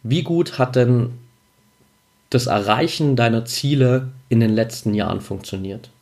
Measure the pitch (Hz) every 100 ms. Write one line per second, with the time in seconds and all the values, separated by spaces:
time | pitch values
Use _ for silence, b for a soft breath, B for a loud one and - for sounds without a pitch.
0 | 113 151 160 170 175 - 127 127 123 123
1 | - - - _ _ _ _ _ _ _
2 | _ _ _ 123 120 104 101 110 165 -
3 | 151 127 117 113 117 - 139 143 127 127
4 | 131 - _ 117 113 110 113 - 110 104
5 | 87 98 98 98 - 95 95 110 - _